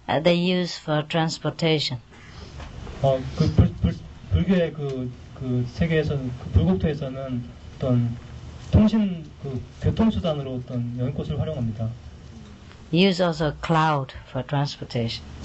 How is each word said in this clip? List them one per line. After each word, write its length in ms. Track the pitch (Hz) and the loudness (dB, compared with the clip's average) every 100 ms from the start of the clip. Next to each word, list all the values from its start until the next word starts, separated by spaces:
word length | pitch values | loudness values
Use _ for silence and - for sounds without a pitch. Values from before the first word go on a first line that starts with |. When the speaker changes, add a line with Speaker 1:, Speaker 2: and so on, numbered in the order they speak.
| - | -2
Speaker 1:
uh, 140 | 139 | 2
they 140 | 170 175 | 4 4
use 420 | 180 180 175 - | 4 2 0 -4
for 280 | - 151 151 | 0 0 2
transportation. 920 | 165 160 - 151 147 165 156 - 120 - - - - - - - - - - | 0 0 0 -4 0 2 2 0 -6 -12 -20 -18 -18 -16 -14 -14 -12 -12 0
Speaker 2:
어, 180 | 135 131 135 - | 2 2 0 0
그 140 | 156 | 2
불-, 180 | - - - | 4 4 4
불-, 160 | 175 - - - - | -2 -2 -10 -14 0
불교의 400 | 160 175 180 165 | 2 4 4 2
그, 360 | 147 143 131 123 120 - | -2 -4 -4 -6 -8 -14
그 300 | - 131 123 123 | -8 -2 0 0
세계에서는, 580 | - 165 160 151 143 127 127 | 0 2 2 2 0 -4 -6
그 60 | - | 2
불국토에서는 920 | - 160 190 165 143 135 127 135 123 120 - - - | 4 4 4 2 -2 -6 -8 -6 -6 -6 -12 -16 -4
어떤 380 | 135 123 117 117 - - - - - | 2 2 2 -2 -10 -14 -14 -14 4
통신, 540 | - 214 220 202 170 151 - | 6 8 6 2 -2 -10 -12
그 200 | 139 120 - - | -8 -8 -8 -4
교통수단으로 760 | - - 220 143 165 147 131 127 | 0 4 2 2 0 -2 -4 -6
어떤 420 | 127 123 120 120 | -6 -4 -4 -2
연꽃을 420 | 127 160 147 143 | -2 -2 -2 -2
활용합니다. 480 | 151 147 113 107 113 - - - - - - - - - - | -2 -2 -4 -2 -4 -6 -14 -18 -18 -18 -18 -18 -20 -20 0
Speaker 1:
Use 320 | 160 196 175 | 4 4 4
also 300 | 180 156 151 147 | 2 2 -2 -2
cloud 500 | - 160 160 147 135 - - | 2 4 4 2 -2 -10 -8
for 180 | 131 127 | -8 -2
transportation. 800 | 143 139 - 127 120 117 - - - | 0 0 -4 -6 -2 -2 -4 -12 -10